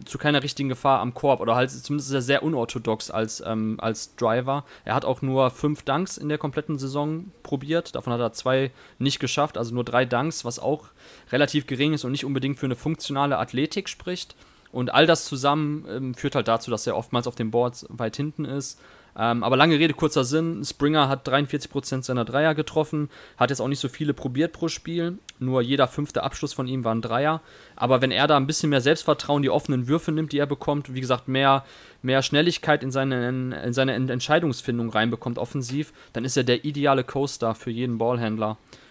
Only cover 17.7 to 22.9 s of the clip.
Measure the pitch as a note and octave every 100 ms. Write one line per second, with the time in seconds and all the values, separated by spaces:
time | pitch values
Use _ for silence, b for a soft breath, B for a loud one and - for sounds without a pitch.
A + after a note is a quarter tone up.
17.7 | B2 - A#2 A2 - D3 D3+ C#3+ C#3 C3+
18.7 | - B B B - A2+ A#2+ A2+ C3 D#3+
19.7 | D3 D#3+ - D#3 D3+ B2 D#3 E3 E3 C#3+
20.7 | - C#3+ D#3 C3+ C3+ - C3+ C#3+ C#3+ -
21.7 | C#3+ - C3 C3 B2 A#2 C3 D#3+ D3+ D3+
22.7 | D#3 D3